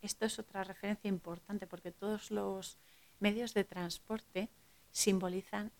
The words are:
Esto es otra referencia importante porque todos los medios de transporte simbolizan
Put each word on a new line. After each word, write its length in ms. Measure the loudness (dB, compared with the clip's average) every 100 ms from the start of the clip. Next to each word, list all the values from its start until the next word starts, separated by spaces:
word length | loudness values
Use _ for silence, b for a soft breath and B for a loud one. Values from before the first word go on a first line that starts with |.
Esto 240 | -6 0 0
es 120 | -2
otra 240 | -6 -4
referencia 440 | -4 -4 -2 0 2
importante 580 | 0 -2 -10 -6 -6 -6
porque 240 | -8 -10
todos 400 | -6 -2 -2 -2
los 480 | -2 0 -2 -6 -14 B B B B
medios 360 | 2 2 2
de 100 | 2
transporte 840 | 2 0 -4 -4 -4 -6 -4 -4 -4 -6 b b b
simbolizan 840 | 2 4 6 4 -2 -2 -4 -4